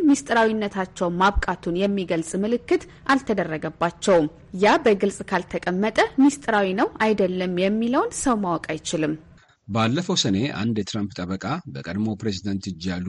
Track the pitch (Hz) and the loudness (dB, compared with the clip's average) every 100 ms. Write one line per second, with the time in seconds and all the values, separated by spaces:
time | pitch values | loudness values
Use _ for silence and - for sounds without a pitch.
0 | 311 277 - 226 220 220 208 196 185 - | 4 4 2 2 2 2 -2 -4 -6 -2
1 | 180 175 190 202 - 175 180 175 202 196 | -2 2 2 2 -2 -4 -4 0 0 0
2 | 180 165 160 185 208 240 - 359 - - | -2 -2 -2 -4 -2 -2 0 -2 -2 -8
3 | - 269 - 196 165 156 160 - 170 - | 0 0 0 -2 -2 -4 -8 -2 -4 0
4 | - 175 151 - - 185 202 302 247 202 | 4 4 4 -4 -14 2 4 4 4 2
5 | 202 - - 185 - 175 - 180 214 220 | 0 -4 -4 -4 -4 -6 -2 -2 0 2
6 | 440 - 277 - - 214 190 190 339 - | 2 4 4 4 0 2 2 2 0 2
7 | 220 208 185 185 185 175 196 220 233 277 | 0 2 0 0 -2 0 0 2 0 0
8 | 466 - 269 220 190 160 - 160 - 165 | 0 -2 0 0 0 -2 -4 -8 -4 -2
9 | 151 156 - - _ _ - 113 113 147 | -2 -2 -10 -20 _ _ -4 0 2 0
10 | 185 175 117 98 131 - 113 107 98 110 | 0 0 2 0 0 -2 -2 -2 -4 -4
11 | 101 - 90 95 95 170 135 69 82 95 | -6 -6 -6 -6 -6 -6 -8 -12 -8 -4
12 | 110 101 113 95 101 98 98 82 90 90 | -2 -2 -6 -6 -6 -6 -6 -8 -6 -6